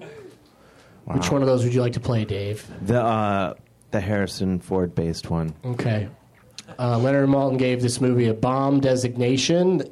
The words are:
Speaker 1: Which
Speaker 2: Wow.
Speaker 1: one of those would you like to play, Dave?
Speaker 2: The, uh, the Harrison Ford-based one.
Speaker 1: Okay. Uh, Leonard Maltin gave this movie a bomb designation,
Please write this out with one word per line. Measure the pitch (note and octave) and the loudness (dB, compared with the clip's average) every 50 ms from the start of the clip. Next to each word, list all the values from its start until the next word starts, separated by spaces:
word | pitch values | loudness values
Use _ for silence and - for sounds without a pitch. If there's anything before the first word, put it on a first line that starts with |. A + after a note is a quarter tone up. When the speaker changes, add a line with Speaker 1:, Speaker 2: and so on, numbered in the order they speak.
| - - - - - - - - - _ _ _ - - - - - - - - - | -18 -18 -18 -18 -20 -20 -20 -20 -20 _ _ _ -20 -20 -20 -20 -20 -20 -20 -20 -12
Speaker 1:
Which | - - C3 - - | -6 -4 -2 0 0
Speaker 2:
Wow. | D3+ | 0
Speaker 1:
one | C#3+ C3+ | 2 4
of | C3 | 4
those | B2+ B2 A#2 | 2 2 2
would | B2 A#2+ | 2 2
you | B2+ | 2
like | B2 B2 A#2+ | 0 0 -2
to | - | -2
play, | - - B2 A2+ G#2+ | -2 -2 0 0 0
Dave? | G#2 G2 G2 G2 G2+ G#2 - - - - - F2 | -2 -4 -4 -4 -6 -6 -8 -10 -16 -14 -10 -4
Speaker 2:
The, | F#2+ A2+ B2 | 0 0 2
uh, | A2+ A#2 A2+ A2 G#2+ G#2 G2+ G2 F#2+ D#2 - - - _ _ _ _ _ - | 2 2 2 2 2 2 2 0 0 -2 -4 -10 -16 _ _ _ _ _ -4
the | G#2+ | -4
Harrison | F#2+ F#2+ G#2+ G2+ G2 F2+ - - G2 F#2 F#2 F2 | -2 0 0 0 0 -2 -4 -4 -2 -2 -2 -2
Ford-based | - - G2 F#2+ F2+ E2+ - - E2 E2 E2 - - - | -4 -2 -2 0 0 0 -2 -2 -2 -2 -4 -6 -6 -4
one. | E2 E2 E2 D#2+ D#2+ - - | -2 -2 -2 -4 -6 -8 -8
Speaker 1:
Okay. | B2+ B2 A#2+ - B2 A2 G#2+ G#2 - - - _ _ _ _ _ - - - - - - - | -8 -6 -4 -2 -2 -2 -2 -4 -6 -10 -18 _ _ _ _ _ -20 -20 -20 -20 -20 -10 -6
Uh, | B2+ A#2+ A#2+ A#2 | -2 0 0 2
Leonard | A#2+ C3 C#3 C#3 C#3 C3+ | 2 2 2 4 4 4
Maltin | C#3 C#3 C3+ C3+ B2+ C3 | 4 4 2 2 0 0
gave | B2+ B2+ B2+ B2 | 2 0 2 0
this | B2 A#2+ A#2+ B2 | 0 -2 0 0
movie | B2+ B2+ B2 B2 A#2+ | 0 2 2 4 2
a | A2+ A2 | 2 2
bomb | A2 B2 B2 C3 C3+ C#3 C#3 C#3+ C#3 | 0 0 0 0 2 2 2 2 2
designation, | C3+ C3 B2+ B2+ B2 A#2+ A2+ A#2+ B2 A#2+ C3+ C3 - - E3+ F3 F3+ F3+ F#3 D#3+ C3+ - | 4 4 2 2 0 -2 -2 0 0 2 2 0 2 2 2 2 4 2 2 0 -2 -4